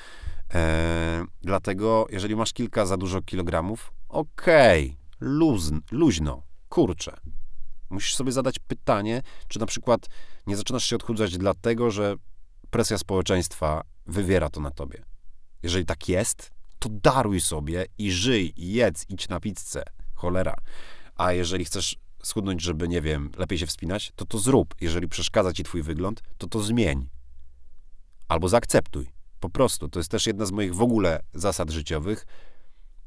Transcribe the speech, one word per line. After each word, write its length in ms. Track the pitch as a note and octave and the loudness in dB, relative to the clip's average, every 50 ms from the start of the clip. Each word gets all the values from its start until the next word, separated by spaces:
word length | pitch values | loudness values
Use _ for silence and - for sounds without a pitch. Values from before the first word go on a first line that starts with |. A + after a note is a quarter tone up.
| - - - - - - - - - - - | -16 -16 -14 -8 -6 -4 -2 -2 0 2 4
E, 720 | F2 E2 D#2+ D#2+ D#2+ E2 E2 E2+ E2 E2 E2 E2 D#2+ - - - - | 4 4 6 4 4 4 4 2 2 2 0 0 -2 -4 -6 -8 -6
dlatego, 640 | - F2+ G2 F#2+ - G#2+ G2 F#2+ G#2 A2+ A2+ A2 A2 - | -2 0 0 0 0 -2 -2 0 2 4 4 4 2 0
jeżeli 260 | G2+ F#2+ F#2+ G#2 G#2+ | -2 -4 -2 -2 0
masz 160 | A2 A2+ - | 0 -2 -2
kilka 340 | - - A#2+ G#2 - A2+ G#2 | -2 -2 -4 0 0 2 2
za 100 | F#2+ G2 | 2 2
dużo 260 | F#2 F#2 F#2 F#2 F#2 | 0 0 0 -2 -2
kilogramów, 720 | - - - F#2 F2 E2+ E2 E2 E2+ F#2+ A2+ - - - - - - - | -2 -2 -2 -2 0 0 0 0 0 -2 -4 -6 -8 -8 -8 -8 -6 -4
okej, 880 | - D#3+ D#3 - - - - F#3 E3 D3+ C3 A2 F2+ D#2 C#2+ B1+ C#2 - - - - - | -2 -2 -4 -4 -4 0 6 8 10 10 10 10 10 8 4 2 -4 -8 -14 -16 -12 -6
luzn-, 600 | B2+ B2+ C#3 D3+ E3 D#3 A#2+ G2+ D#2+ D2+ D2+ D2+ - - | -2 0 2 4 6 6 6 4 2 2 0 0 -2 -2
luźno, 520 | A2 C#3 E3 C#3 F2+ D2+ D2+ D2 B1 - - - - - - - | 2 4 4 6 6 4 2 -2 -2 -4 -8 -10 -12 -12 -12 0
kurczę. 480 | - - D3 F#2 E2 - - - - - - - - - - - - - - - - - - - | 2 4 4 4 2 -2 -6 -8 -10 -10 -8 -4 -2 0 0 0 0 0 0 0 -2 -4 -4 -4
Musisz 240 | F#2 G2 - - - | -2 0 0 0 0
sobie 180 | - B2 C3+ | 0 0 0
zadać 260 | A#2+ C3+ B2+ C3 - - | 2 2 2 0 0 -2
pytanie, 640 | - - - - - - A#2+ G2+ G2+ G#2+ A2+ B2+ - - - - - - | -4 -4 -6 -2 2 2 2 2 2 0 -2 -2 -4 -4 -6 -6 -6 -4
czy 100 | - G#2 | -2 -2
na 80 | A2 | 0
przykład 400 | - - - - - A#2 G#2+ - - - - - - - - - | 0 -2 0 2 4 4 4 2 -2 -4 -4 -4 -4 -6 -6 -4
nie 100 | - G2 | -2 -2
zaczynasz 280 | G2+ G#2+ - B2 A#2+ - | -2 -2 -2 0 0 0
się 120 | - A#2+ | 0 0
odchudzać 420 | A2 - - A#2 G#2+ G#2+ F#2+ F2+ F2+ | 0 -2 -2 0 0 0 0 0 0
dlatego, 520 | F#2+ G2 F#2 F#2 - A#2+ A#2 A2+ A#2+ A#2 | 0 0 0 2 0 0 2 2 2 2
że 260 | G2+ G#2 G#2 G2+ G2+ - - - - - - - - - - - | 2 2 0 0 -2 -4 -6 -12 -12 -14 -14 -16 -18 -20 -8 -2
presja 280 | - A2+ A2 - A2 G2 | 0 2 2 2 0 0
społeczeństwa 840 | - - G2 F#2+ F2+ - G2 F2+ E2 - - - D#2+ D2+ D2+ D2+ - - - - - | 0 0 0 0 2 2 2 2 2 0 -2 -2 0 0 0 -2 -4 -8 -14 -16 -10
wywiera 420 | - F2+ G2+ G2 F2+ F#2+ F2+ D#2+ C#2+ | -4 -2 0 2 4 4 4 2 0
to 120 | - D2+ | -2 -4
na 100 | D2 C#2 | -6 -6
tobie. 340 | - - D2 C2+ - - - - - - - - - - - - - - | -6 -8 -8 -10 -10 -12 -12 -12 -12 -12 -12 -12 -12 -12 -14 -16 -12 -6
Jeżeli 240 | - F2 F2 F#2+ E2+ | -2 0 0 0 0
tak 220 | - F#2 - - - | 0 -2 -2 -2 0
jest, 420 | F2+ F#2 A2+ - - - - - - - - - - - | 0 2 0 0 -2 -4 -8 -14 -14 -14 -12 -12 -6 -4
to 100 | - A#2 | -4 -4
daruj 520 | G#2+ G2+ - D3+ B2+ C3+ A#2+ G#2 G2 F2 | 0 4 4 6 6 6 4 2 2 0
sobie 460 | - - E2+ D#2 D2 D2+ E2 F2 F#2+ - - - | 0 0 -2 -4 -4 -2 -2 -2 -4 -4 -6 -4
i 140 | G#2 G2 | -2 -2
żyj, 400 | F#2 F2 G2 C3 B2+ G#2+ F2+ D#2 - | 0 0 2 2 2 2 2 0 -4
i 160 | - E2 F2+ | -6 -4 -2
jedz, 320 | G#2 A#2+ A#2+ G2 - - - - | 2 4 4 4 2 0 -6 -8
idź 200 | G2 F2+ - - | -8 -6 -4 -4
na 120 | F#2 F2 | -4 -4
pizzę, 420 | - G#2+ F#2 - - - - C#2+ - - - - - - - | -4 -4 -6 -6 -8 -6 -6 -6 -6 -8 -8 -6 -4 -4 -2
cholera. 400 | - - F2 F2+ F#2 F#2 - - - - - - - - - - - - - - | 0 0 2 2 4 4 2 2 0 0 -2 -2 -4 -6 -6 -8 -10 -10 -8 -2
A 160 | - F2+ F2+ | 0 2 2
jeżeli 320 | F2+ F2+ F2+ E2 A2+ F#2 E2+ | 4 2 2 0 0 -2 -2
chcesz 320 | - - G2 F#2+ - - - - - - - | -2 -2 -2 -2 -4 -4 -6 -12 -16 -14 -8
schudnąć, 400 | - - - A2 G2 G2 F#2+ E2 | -6 -4 -2 -2 -2 -2 -2 -2
żeby, 260 | D#2 F2 E2 D#2 E2+ E2+ | -2 -2 -2 0 0 0
nie 120 | F2 E2+ | 0 0
wiem, 300 | D2 D#2 D2+ C#2+ C#2+ D2 - | 0 0 0 -2 -2 -6 -6
lepiej 220 | - F2+ - - - | -4 -4 -2 -2 -2
się 80 | - | -2
wspinać, 460 | - - - - E2 F#2+ G#2 - - - | -2 -4 -4 -4 -4 -4 -4 -6 -8 -8
to 80 | - G2 | -8 -4
to 140 | - - A2+ | -4 0 2
zrób. 360 | G2+ B2 C3+ A2+ E2+ - - - | 4 6 6 6 6 4 -2 -2
Jeżeli 280 | F2 E2 D#2+ F2 F2 D#2 | 0 0 2 2 0 0
przeszkadza 440 | - - F2 - - A#2 G2 F#2 | 0 -2 -2 2 2 2 2 2
ci 120 | E2+ - D#2+ | 0 -2 -4
twój 180 | - - E2+ | -4 -4 -4
wygląd, 400 | D2+ D#2 D#2+ D#2 F2+ G2 A2 - - - - - | -2 -2 -2 -2 -2 -4 -4 -6 -6 -8 -8 -8
to 80 | G2 | -6
to 160 | - - A2 | -4 -2 -2
zmień. 460 | G#2 G#2 A#2 A#2+ A2 D#2 C#2 C2+ C2 - - - - - - - - - - - - - - - - - - - - - - - - - | 0 0 2 2 4 2 2 0 -2 -6 -8 -12 -12 -12 -12 -12 -12 -14 -14 -14 -14 -12 -12 -12 -14 -14 -14 -16 -16 -16 -16 -8 -2 0
Albo 200 | E2 E2 E2+ F2 | 0 2 4 4
zaakceptuj. 640 | G#2 A#2+ - - - A#2+ - - - D2 B1+ - - - - - - - | 4 4 4 4 4 4 4 2 0 -4 -4 -6 -8 -12 -14 -14 -10 -8
Po 100 | - F2 | -6 -2
prostu. 380 | - - C3 A2+ - - D#2+ D#2 | 2 2 4 4 2 0 -4 -4
To 120 | - F2 | -4 -4
jest 100 | E2 - | -2 0
też 160 | - G#2 - | 0 0 0
jedna 200 | A#2 G2+ G2 A2 | 0 0 0 -2
z 40 | F#2 | -2
moich 240 | G2+ G#2+ G#2 F#2 F2 | 0 0 0 0 2
w 80 | F#2 | 2
ogóle 400 | A#2 B2 A#2 G#2+ F#2+ F2 D#2+ D#2 - - - | 4 4 4 4 4 4 2 0 -4 -6 -4
zasad 360 | E2+ E2 G2+ - - E2+ D#2 | -2 -2 0 0 0 -2 -4
życiowych. 560 | D#2 E2 D#2 - E2 D2+ D2 F#2+ G#2+ - - - - - - - - - - - - - - - - - - | -4 -4 -4 -4 -4 -2 -2 -4 -4 -4 -6 -10 -10 -10 -10 -10 -10 -12 -12 -14 -14 -14 -16 -16 -16 -18 -18